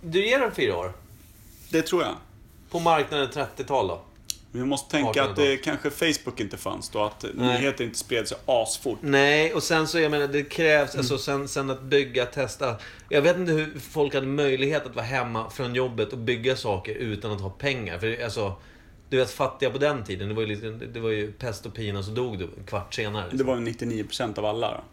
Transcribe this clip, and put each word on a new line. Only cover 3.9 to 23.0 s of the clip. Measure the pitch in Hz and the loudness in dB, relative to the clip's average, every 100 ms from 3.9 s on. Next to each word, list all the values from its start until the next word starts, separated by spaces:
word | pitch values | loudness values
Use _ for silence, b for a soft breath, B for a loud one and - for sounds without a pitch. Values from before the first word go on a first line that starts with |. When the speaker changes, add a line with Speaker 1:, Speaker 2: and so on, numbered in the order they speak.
| 87 - - - - - | -2 -10 -20 -10 -10 -8
Speaker 2:
Vi | - | -4
måste | 127 139 - | -2 -2 0
tänka | 156 135 | 0 2
att | |
det | 135 135 | 4 2
Speaker 1:
Artonhundratal. | 98 143 135 | 4 4 4
Speaker 2:
kanske | 156 151 147 - 165 | 0 -2 -2 0 0
Facebook | 147 - - | 0 -2 -6
inte | 104 107 | -6 -6
fanns | - 92 - | -8 -8 -6
då, | 107 | -2
att | 107 - 110 | -2 -2 -10
Speaker 1:
Nej. | - 123 123 | 0 2 2
Speaker 2:
nyheter | 139 131 | 0 0
inte | 120 117 | -4 -4
spred | - 120 107 | -2 -2 -2
sig | - - | -6 2
asfort. | 127 110 - 135 107 | 2 2 -2 -4 -4
Speaker 1:
Nej, | 147 139 139 147 160 | 2 6 6 6 4
och | 156 | 2
sen | - 160 156 | 2 2 2
så, | 170 | 2
jag | 156 | 2
menar, | 147 143 | 2 2
det | 143 | 0
krävs, | 139 - 160 151 139 | -2 2 6 6 4
Speaker 2:
Mm. | - | 0
Speaker 1:
alltså, | 127 135 | 0 0
sen, | - 139 139 | 0 -2 -2
sen | - 135 | -4 -2
att | 131 | -4
bygga, | 131 143 131 123 123 | 4 4 4 0 0
testa. | - 127 - 135 107 B B B | 0 -4 -2 -2 -2 B B B
Jag | 151 | 4
vet | 143 175 | 6 4
inte | 180 | 4
hur | 156 156 147 - | 2 0 -6 -8
folk | 156 143 | 0 2
hade | 139 131 | 2 0
möjlighet | 139 143 131 139 151 123 | 2 2 4 2 0 -2
att | |
vara | 120 | -6
hemma | 110 131 120 113 113 | -2 -2 -2 -2 -6
från | - 123 | -4 -2
jobbet | 123 127 113 107 | 0 0 0 -2
och | - | -2
bygga | 117 120 117 127 | -2 0 2 0
saker | 120 98 101 | 0 -2 -4
utan | 107 120 104 113 | -6 -4 -4 -4
att | 104 | -4
ha | 95 | -6
pengar. | - 139 131 101 85 | -4 -2 -2 -4 -2
För, | 110 117 | -2 -2
alltså, | 120 107 101 95 B B B B - | -4 -2 -4 -4 B B B B -2
du | 131 | 2
vet, | 123 | 2
fattiga | - 135 - 131 | 0 -2 0 -2
på | 127 | 2
den | 143 139 | 0 0
tiden, | 107 95 101 | -4 -6 -4
det | |
var | 107 | -2
ju | 110 | -2
lite, | 104 110 | -2 -6
det | 113 117 117 | -10 -10 -4
var | 113 | -2
ju | 107 104 | 0 -2
pest | 101 127 101 113 | -6 -8 -6 -10
och | |
pina, | 101 107 101 | -8 -4 -4
så | 98 | -4
dog | 110 123 98 | -2 -2 -4
du | |
en | 87 - 95 | -8 -10 -8
kvart | 104 87 | -8 -6
senare, | - | -6